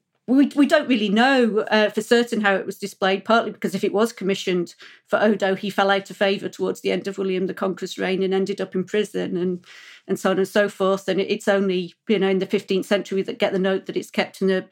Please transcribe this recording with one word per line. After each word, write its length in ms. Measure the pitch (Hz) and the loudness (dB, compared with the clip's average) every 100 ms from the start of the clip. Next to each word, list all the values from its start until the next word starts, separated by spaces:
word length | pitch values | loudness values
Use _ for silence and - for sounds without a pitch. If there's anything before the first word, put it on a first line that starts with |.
| _ _ - | _ _ 0
we, 200 | 262 269 277 | 4 4 4
we 100 | 285 | 4
don't 240 | 320 196 | 4 2
really 180 | 226 208 | 0 2
know, 520 | 214 254 269 233 202 - | 4 4 4 4 0 0
uh, 180 | 214 214 | 2 2
for 120 | 214 | 0
certain 400 | - 233 240 226 | 2 2 2 0
how 140 | 208 190 | 2 0
it 100 | - | -2
was 120 | - | -8
displayed, 460 | 202 - 190 196 | -10 -2 0 0
partly 280 | - 226 220 | 2 2 2
because 240 | - 190 190 | -4 -6 -2
if 80 | 202 | -2
it 80 | |
was 180 | 196 226 | 0 0
commissioned 640 | - 190 190 - 180 170 - - - _ | -2 -4 -2 -2 -2 -2 -10 -20 -20 _
for 140 | 208 | 2
Odo, 340 | 214 202 190 196 | 2 2 0 -2
he 140 | 202 | -2
fell 200 | 196 196 | 0 2
out 200 | 196 196 | 2 -2
of 80 | 190 | -2
favour 320 | 196 202 185 | 0 0 -6
towards 320 | - 190 190 | -6 -6 -4
the 100 | 190 | -4
end 160 | 190 196 | -4 -4
of 100 | 190 | -6
William 300 | 190 185 185 | -2 -2 -2
the 60 | |
Conqueror's 440 | - 185 180 185 - | -2 -4 -4 -8 -6
reign 260 | 185 185 | -4 -2
and 100 | 190 | 0
ended 260 | 190 190 196 | 0 -2 -4
up 160 | 190 185 | -4 -4
in 80 | |
prison 540 | 185 214 208 185 180 185 | -2 -2 -2 -4 -6 -4
and, 280 | 185 180 - - - - - | -4 -4 -10 -20 -20 -20 -6
and 140 | 196 | -2
so 120 | 196 | 0
on 60 | 190 | 0
and 100 | 190 | 0
so 200 | 214 202 | 0 0
forth. 400 | - 190 190 - | 0 0 0 0
And 140 | 185 | -2
it's 260 | - 214 - | -2 -2 2
only, 480 | 196 196 185 170 - - | 2 2 0 -4 -10 -2
you 100 | 202 | 0
know, 100 | 190 | 2
in 100 | 190 | 0
the 60 | 190 | 0
fifteenth 400 | 202 - 190 - | -2 0 -2 0
century 360 | 202 - 196 | -2 0 -4
that 180 | 190 - | -4 -2
get 140 | 196 | -2
the 60 | 190 | 0
note 260 | 190 190 - | 0 0 -4
that 120 | 185 | -8
it's 140 | - | -6
kept 300 | - 180 - | -4 -4 -2
in 60 | 190 | 0
the, 180 | 185 185 | 0 -4